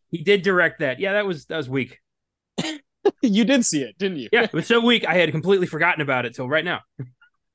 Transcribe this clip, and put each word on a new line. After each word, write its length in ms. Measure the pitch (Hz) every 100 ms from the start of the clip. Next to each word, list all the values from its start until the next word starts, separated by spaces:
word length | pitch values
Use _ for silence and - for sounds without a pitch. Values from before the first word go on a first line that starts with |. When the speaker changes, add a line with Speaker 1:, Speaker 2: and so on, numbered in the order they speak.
| _
Speaker 1:
He 120 | 170
did 180 | 156 202
direct 360 | 180 180 165 -
that. 180 | 147 127
Yeah, 120 | 190
that 140 | 208 202
was, 180 | 165 -
that 100 | 160
was 120 | 127
weak. 300 | 131 120 - _ _ _ _ _ -
Speaker 2:
<laughs> 60 | 320 311 - _ 359 -
You 220 | 254 196
did 200 | 220 269
see 180 | 226 156
it, 140 | 123 -
didn't 220 | 196 170
you? 100 | 110
Speaker 1:
Yeah, 100 | 233
it 100 | 233
was 140 | 156 165
so 140 | 233
weak, 260 | 233 226 165
I 80 |
had 160 | 175 165
completely 360 | 156 170 196 180
forgotten 360 | 156 170 160
about 240 | 143 127 120
it 80 |
till 120 | 120 127
right 160 | 151
now. 180 | 170 135 - - 127 _ _ _ _